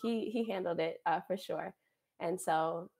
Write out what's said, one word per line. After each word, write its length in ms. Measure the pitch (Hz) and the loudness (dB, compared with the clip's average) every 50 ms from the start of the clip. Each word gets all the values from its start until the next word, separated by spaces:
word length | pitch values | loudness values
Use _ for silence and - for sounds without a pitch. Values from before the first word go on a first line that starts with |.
| - | -2
he, 280 | 226 233 226 208 - | 0 0 0 0 0
he 200 | 214 240 226 220 | 0 0 0 0
handled 300 | 196 190 185 175 170 170 | 0 -2 0 0 0 2
it, 200 | 160 165 - - - | 0 0 0 -2 0
uh, 140 | 180 160 170 | 2 2 2
for 160 | 180 - 185 | 2 0 -2
sure. 380 | 196 - - 165 156 151 - - _ _ _ _ _ _ _ _ - | -2 -2 -4 -4 -4 -4 -6 -8 _ _ _ _ _ _ _ _ -4
And 200 | - 165 170 185 | -2 -2 -2 -2
so, 500 | - - 160 160 160 165 165 170 175 196 _ | 0 2 4 4 4 2 0 -2 -6 -8 _